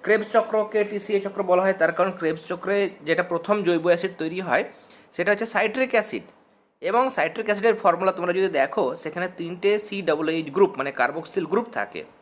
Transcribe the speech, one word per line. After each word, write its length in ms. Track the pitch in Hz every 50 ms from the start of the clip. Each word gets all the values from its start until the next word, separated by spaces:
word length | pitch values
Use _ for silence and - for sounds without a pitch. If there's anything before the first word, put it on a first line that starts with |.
| -
ক্রেবস 300 | 185 214 214 208 - -
চক্রকে 520 | 233 214 220 - 214 208 208 - 214 208
টিসিএ 360 | 208 208 202 202 - 214 196
চক্র 220 | 196 196 196 - 190
বলা 200 | 185 180 180 190
হয় 100 | 190 185
তার 200 | 185 165 165 170
কারণ 200 | - 180 190 185
ক্রেবস 320 | 180 170 160 160 165 -
চক্রে 460 | - 180 175 - 185 202 202 202 185 190 - -
যেটা 200 | 147 165 160 175
প্রথম 400 | 175 175 165 170 - 208 214 196
জৈব 240 | 170 175 165 160
অ্যাসিড 240 | 175 175 170 175 185 180 -
তৈরি 220 | 160 160 165 185
হয় 240 | 190 165 123 131 - - - - - - - - - _ -
সেটা 180 | - 175 185
হচ্ছে 160 | 208 202 226
সাইট্রিক 440 | 220 - 196 208 214 208 254 262 262
অ্যাসিড, 320 | 262 233 208 - - 107 - - - _ _ _ _ _ _ _ _ _
এবং 300 | - 170 202 233 254 262
সাইট্রিক 360 | 262 - 156 160 160 - 214
অ্যাসিডের 280 | 208 208 202 196 233 214
ফর্মুলা 380 | 220 - 190 170 170 190 190 185
তোমরা 200 | - 175 175 175
যদি 160 | 185 190 190
দেখো 480 | 165 143 135 - - - 175 127 135
সেখানে 320 | - - 160 156 175 180 185 185
তিনটে 420 | - 175 165 180 175 185 196 208 214
সি 240 | 208 208 208 196 190
ডাবল 260 | 165 156 151 160 156
এইচ 220 | 160 165 160 147
গ্রুপ, 200 | 139 180 202 185 196
মানে 160 | - 135 139 139
কার্বক্সিল 540 | - 123 123 143 165 160 - - 196 160
গ্রুপ 200 | 151 175 220 233 - -
থাকে 320 | 117 101 - - 82 73 - - _